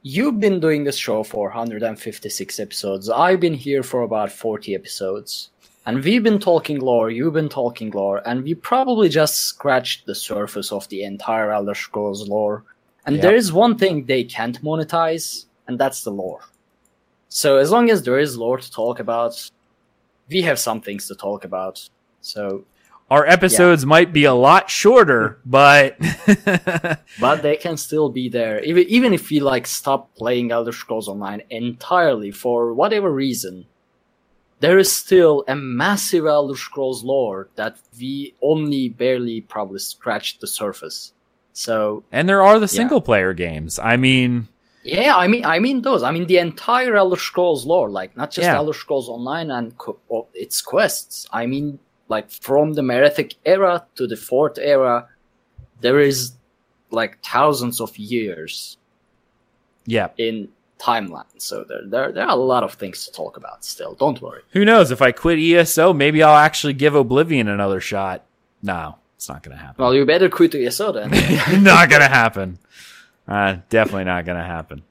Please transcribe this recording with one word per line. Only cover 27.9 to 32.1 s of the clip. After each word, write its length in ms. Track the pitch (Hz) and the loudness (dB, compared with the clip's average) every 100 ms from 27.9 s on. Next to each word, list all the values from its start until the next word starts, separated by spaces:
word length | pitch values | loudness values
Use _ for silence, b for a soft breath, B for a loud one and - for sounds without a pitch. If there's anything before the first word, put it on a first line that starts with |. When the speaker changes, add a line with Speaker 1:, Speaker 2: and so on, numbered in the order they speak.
| 151 147 | -2 -2
Speaker 1:
be 200 | 127 127 | -4 -6
there. 320 | 120 113 107 | -4 -4 -4
Even, 200 | - 175 180 | 0 2 4
even 260 | 233 247 | 4 4
if 160 | 175 - | 0 0
we, 100 | 151 | 0
like, 280 | 139 127 120 | 0 0 -4
stop 460 | - 143 135 - | -6 -2 -2 -4
playing 360 | _ 117 123 120 | _ -2 -2 0
Elder 200 | 117 117 | -2 -4
Scrolls 360 | 113 - 113 101 | -8 -8 -8 -6
Online 340 | 98 98 104 - | -10 -10 -12 -12
entirely 840 | 117 120 120 - 180 160 | -8 -8 -10 -2 2 2